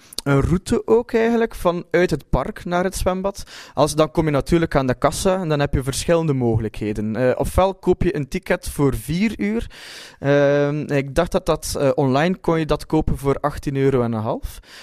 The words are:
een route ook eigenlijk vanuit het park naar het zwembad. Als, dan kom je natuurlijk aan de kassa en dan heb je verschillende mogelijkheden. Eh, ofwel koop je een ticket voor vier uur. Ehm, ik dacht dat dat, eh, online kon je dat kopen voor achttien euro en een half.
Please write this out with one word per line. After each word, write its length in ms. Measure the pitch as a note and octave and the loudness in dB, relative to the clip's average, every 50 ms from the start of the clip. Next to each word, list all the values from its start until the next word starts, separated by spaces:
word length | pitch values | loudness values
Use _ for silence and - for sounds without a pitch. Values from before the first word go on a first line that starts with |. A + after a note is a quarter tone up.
| - - - - - | -8 -12 -14 -6 -2
een 160 | C#3 C#3 C#3 | 2 2 2
route 460 | C3 C3 D#3+ F#3 - - A#3+ A3+ - | 4 2 0 0 0 0 -2 0 2
ook 260 | - A3 A#3 A#3+ - - | 4 4 2 2 2 0
eigenlijk 420 | A3+ A3+ A#3 A#3 A3+ A3+ A3+ - | 0 2 2 2 2 0 -2 -4
vanuit 560 | - - F3+ E3+ F3 - - - E3+ F3+ F3+ | -2 -2 -2 -2 -2 -4 -2 0 2 2 2
het 200 | D#3+ C#3 - - | 0 -4 -2 0
park 340 | - B2+ C3+ - - - - | 0 0 0 -2 -8 -10 -6
naar 200 | F3+ F3 F3 F#3 | -4 -2 -2 -2
het 100 | F#3+ - | -2 -4
zwembad. 480 | - - F#3+ F#3 F#3+ F#3+ G3 G3 - - - - - - - - | -2 -2 -2 0 0 -2 -6 -6 -8 -12 -16 -18 -20 -20 -8 0
Als, 200 | - C#3+ D#3 D3+ | 0 0 2 2
dan 160 | D3+ D#3 D#3 | 0 0 0
kom 140 | - F3 D#3+ | 0 0 0
je 60 | D#3 | 2
natuurlijk 460 | D3 C3+ - - E3+ E3+ E3 D#3+ - | 0 0 0 2 2 2 2 2 0
aan 100 | D3 C3+ | 0 2
de 80 | B2+ B2 | 0 2
kassa 460 | - - - D#3+ - - F#3+ F#3 F#3+ | 2 2 0 0 0 0 0 0 0
en 80 | F#3 D#3 | 0 -2
dan 120 | D3+ C#3+ | 0 0
heb 140 | C#3+ D3 - | 0 0 0
je 80 | D3+ B2+ | -2 -2
verschillende 500 | C3+ B2+ - - - E3+ E3 E3 D#3 C#3 | -2 -4 -4 0 2 2 2 2 0 0
mogelijkheden. 840 | C3 B2 A#2 A2+ A2 A2 G#2 - - A2 G#2 G#2+ A2 G#2 A2 A2 | 0 2 2 2 0 -2 -4 -6 -4 -4 -4 -4 -2 -4 -4 -2
Eh, 220 | G#2+ B2+ B2+ B2 - | 0 2 2 2 0
ofwel 360 | C3+ - - - F#3 G3 F#3 | -2 -2 0 2 0 0 0
koop 280 | - - F#3 F3+ - - | -2 0 0 2 2 0
je 140 | F3 - | -2 -2
een 120 | D3+ C#3 - | -2 -4 -6
ticket 400 | - F3+ - - F#3 F3+ - - | -6 -8 -4 -2 -4 -2 -2 -6
voor 260 | - - C#3+ C3+ B2 | -2 0 0 0 0
vier 380 | A#2 - - D#3 F3 G#3+ A3+ G#3+ - | -2 -4 -4 -2 0 0 -2 -2 -2
uur. 300 | G#3 G3+ G#3+ A#3 - - - - - - - - - - - _ | -4 -4 -4 -4 -6 -8 -14 -18 -20 -20 -18 -18 -20 -20 -12 _
Ehm, 640 | - C#3 C#3+ C#3+ C#3+ C#3 C#3+ C#3+ C#3+ C#3+ D3 D3+ C#3+ - C#3+ | 0 2 4 4 4 4 4 2 2 0 0 -2 -2 -2 -2
ik 220 | C#3 C#3 C#3 C3 | -2 -2 0 0
dacht 180 | E3 E3+ F3+ - | -2 0 0 -2
dat 140 | F#3 - | -2 0
dat, 280 | - D#3 D3+ - - - - | 0 -2 -2 -4 -6 -4 0
eh, 120 | C#3+ C3+ B2+ | 2 2 2
online 420 | - C#3+ C3 B2+ C#3 D#3+ F3+ F#3 | 2 2 2 2 2 2 2 0
kon 220 | - - - E3 D#3+ | -2 -2 0 0 0
je 80 | D#3+ | 0
dat 200 | D3 D3+ D3 - | -2 -2 -4 -2
kopen 320 | - - D#3 D#3 - D3+ C3+ | -2 0 0 2 0 -2 0
voor 180 | C3 C#3 C3+ - | 0 -2 -2 0
achttien 360 | - D3 - - - D3+ C3+ | -2 -4 -4 -4 -6 -4 0
euro 260 | C3+ C3+ C3+ C3 B2 A#2+ | 2 2 2 4 2 2
en 100 | A#2 A#2 | 0 -2
een 100 | A2 G#2+ | -2 -2
half. 360 | A2+ E3 C#4 - - - - - - - - | -4 -4 -4 -6 -10 -12 -16 -20 -20 -20 -20